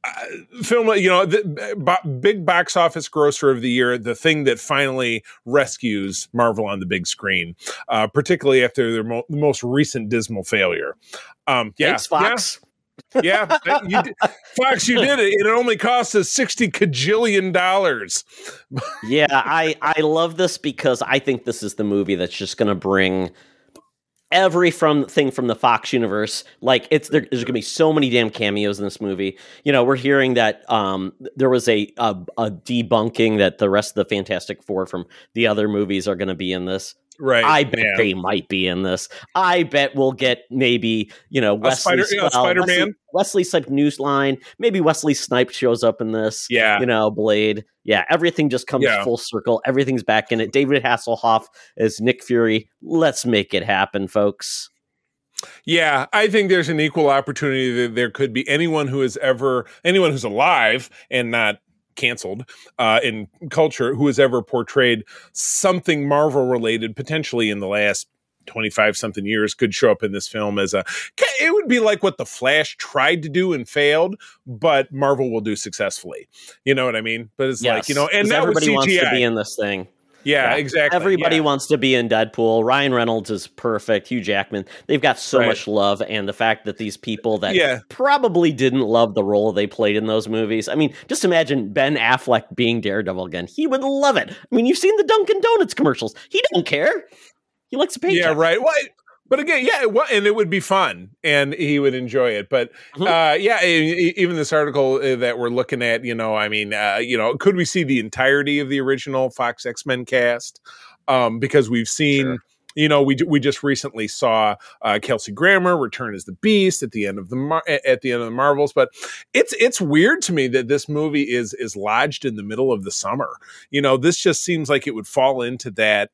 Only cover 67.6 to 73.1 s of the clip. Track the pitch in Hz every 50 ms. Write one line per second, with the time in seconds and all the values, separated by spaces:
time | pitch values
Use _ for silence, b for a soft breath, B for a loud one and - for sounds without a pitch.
67.6 | 101 95 101 104 104 104 95 - - _ _ _ _ _ _ _ _ - - 117
68.6 | 110 104 - - 107 107 101 - - 110 101 104 98 101 110 107 107 104 - -
69.6 | 131 104 95 - 135 113 101 - 113 101 98 101 - - - 110 104 104 101 101
70.6 | 98 92 101 95 92 B B B B B B - - - 277 262 294 330 359 427
71.6 | 359 247 247 240 220 214 208 - - 190 185 - 127 - - - 123 131 143 156
72.6 | 151 - - - - - - 139 131 151